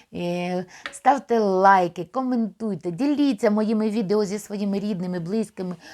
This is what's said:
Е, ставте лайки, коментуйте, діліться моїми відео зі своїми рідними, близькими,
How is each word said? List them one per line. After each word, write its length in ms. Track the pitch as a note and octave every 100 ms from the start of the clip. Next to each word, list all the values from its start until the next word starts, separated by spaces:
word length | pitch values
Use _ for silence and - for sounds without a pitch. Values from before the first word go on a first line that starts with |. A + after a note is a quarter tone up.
| _
Е, 500 | F3 F3 F3 F3+ F3+ F#3 - -
ставте 460 | - B3 C4+ - A#3
лайки, 680 | G3+ F#3 G3 F#3+ F3 F3+
коментуйте, 840 | E3 C4 B3+ B3 G#3+ - A3 F#3 F3+
діліться 600 | E3+ C#4+ C#4+ C#4+ G#3+ A3
моїми 400 | G#3 G#3+ A3 A3
відео 340 | G#3+ F#3 G#3
зі 140 | G3 G#3
своїми 420 | - G3+ G3+ G3
рідними, 400 | G#3 F#3 F#3 F3+
близькими, 560 | E3 A3 G#3 - F3+ F3 -